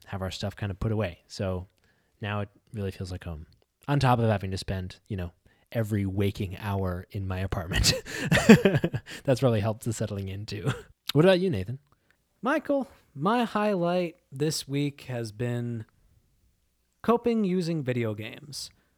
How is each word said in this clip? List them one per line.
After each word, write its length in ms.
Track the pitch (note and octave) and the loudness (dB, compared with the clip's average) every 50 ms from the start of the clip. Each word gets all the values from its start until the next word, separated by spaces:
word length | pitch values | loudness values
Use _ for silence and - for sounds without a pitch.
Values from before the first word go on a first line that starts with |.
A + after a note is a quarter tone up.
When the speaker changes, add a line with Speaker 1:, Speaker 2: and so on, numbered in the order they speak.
| - | -14
Speaker 1:
have 160 | - - F#2 | -12 -8 -6
our 80 | F#2+ F#2 | -6 -6
stuff 260 | - - - G2+ - | -6 -6 -6 -8 -6
kind 140 | - G#2+ G2+ | -6 -8 -8
of 100 | F#2+ - | -6 -4
put 120 | - A2+ | -2 -2
away. 260 | A2 G#2+ G#2+ F2 E2 - _ | 0 0 -2 -4 -6 -10 _
So 400 | _ - - G#2 F#2+ F#2 F2+ F#2 - _ _ _ _ _ _ _ _ _ _ | _ -8 -4 -4 -2 -2 -4 -6 -10 _ _ _ _ _ _ _ _ _ _
now 200 | A2 G#2 G#2 G#2 | -6 -4 -4 -4
it 80 | G2+ - _ _ _ _ | -6 -8 _ _ _ _
really 180 | - G#2 G2 F#2+ | -8 -6 -6 -6
feels 200 | - - G2 F2+ | -6 -6 -8 -10
like 140 | F#2 F2+ - | -10 -10 -8
home. 220 | F2 E2 D2+ E2 - _ _ _ _ _ _ _ - | -10 -10 -10 -12 -16 _ _ _ _ _ _ _ -2
On 100 | C#3+ C#3+ | 2 4
top 200 | C#3 B2+ B2 A#2 | 4 4 4 4
of 100 | A#2 A2+ | 4 2
having 220 | G#2+ G2 G2 F#2+ | 2 0 -2 -4
to 80 | F#2+ F#2+ | -6 -6
spend, 380 | - - G2 F#2+ F#2 F#2 - - _ | -4 -4 -4 -4 -6 -8 -12 -16 _
you 100 | - G#2+ | -8 -6
know, 160 | F#2 F2+ F2 - _ _ _ _ _ _ _ | -6 -6 -8 -10 _ _ _ _ _ _ _
every 340 | - A#2 A2 G2+ A2 G2+ G2+ | -4 -4 -2 0 0 0 0
waking 500 | G2 F#2+ G2 G2+ G2+ - - G#2+ F2 F#2 F2+ | 0 0 0 0 0 0 -2 -6 -6 -6 -8
hour 480 | - G#2 G2 G2 F#2+ F#2 F2+ F2+ F#2+ - | -6 -4 -2 -2 -2 -2 -4 -6 -8 -8
in 160 | - G#2 F#2+ | -8 -6 -6
my 140 | F#2 F#2 F#2 | -4 -4 -4
apartment. 540 | F#2+ F#2 - - E2 F2 - - - - - B4+ - - - | -4 -4 -4 -6 -4 0 0 2 4 4 2 0 -4 -8 -8
<laughs> 160 | - - C#3+ - - - - G#3+ - - G3 F#3+ C#3 - E3 - B2 - - - - - | -6 0 2 2 6 10 10 10 10 10 6 4 4 2 0 -2 -6 -8 -10 -14 -4 0
That's 160 | - C3 - | 0 2 4
probably 200 | C#3 B2+ A2+ G#2+ | 4 4 4 4
helped 240 | G2+ A2 G#2+ - - | 2 0 -2 -2 -4
the 80 | A#2+ | -6
settling 360 | A2 - A2+ G2+ G#2 G2 G2 F#2+ | -4 -4 -4 -4 -4 -6 -6 -6
in 180 | F#2+ G2 G#2+ | -8 -8 -10
too. 260 | - G2+ G2+ E2+ - A#2 - - - | -10 -10 -4 -4 -4 -4 -4 -10 -18
<laughs> 200 | _ _ _ - - | _ _ _ 0 2
What 100 | C#3 D#3+ | 6 6
about 160 | F#3+ F#3+ F3 | 6 6 4
you, 80 | F#3 F#3+ | 2 0
Nathan? 300 | C3 F#2+ F#2 - B2+ - _ _ _ _ _ _ _ _ _ _ _ _ | -2 -2 -4 -6 -8 -10 _ _ _ _ _ _ _ _ _ _ _ _
Speaker 2:
Michael, 440 | - A#3+ D4+ D#4 - - C#4+ C#4 B3 - - - _ _ - | -2 -2 -2 0 0 0 -2 -2 -2 -4 -10 -20 _ _ -10
my 300 | C#3 C#3+ G3 A3+ B3 A#3 | -4 0 0 2 2 0
highlight 720 | - - G#3 G#3 G#3+ G#3 F3 E3+ F3 F3 F3+ F3+ E3 - _ _ _ | 0 0 0 0 0 0 0 0 0 0 0 -2 -2 -6 _ _ _
this 380 | C#3 C3+ D3+ D#3+ D3+ - - - | -6 -2 -2 -2 -2 -4 -4 -4
week 340 | C3+ C#3+ C#3+ C#3+ C#3+ - - - | -2 -2 -2 -2 -4 -8 -10 -8
has 240 | B2+ A#2+ A#2 G#2+ | -6 -6 -6 -8
been 540 | G#2 G#2+ B2 A#2+ A#2+ A#2+ A#2+ A#2+ A#2+ A2+ A2 - _ _ _ _ _ _ _ _ _ _ _ _ _ _ _ _ _ _ _ _ _ _ | -6 -4 -4 -2 -2 -2 -4 -4 -6 -8 -10 -12 _ _ _ _ _ _ _ _ _ _ _ _ _ _ _ _ _ _ _ _ _ _
coping 440 | - - A#3 A#3 A#3+ A#3+ A#3 A3+ G#3 | 0 2 2 2 2 0 2 2 2
using 380 | F#3 F3+ F#3 E3+ D#3+ E3+ D#3 | 2 2 0 0 0 -2 -2
video 300 | C3+ B2+ B2 B2 A#2 A2 | -2 -2 -2 0 -2 -2
games. 560 | G#2+ G#2 G#2+ A#2 B2 C3+ C#3+ D3 C3 - - - - _ _ _ _ | -4 -6 -8 -10 -12 -14 -16 -14 -12 -12 -12 -14 -16 _ _ _ _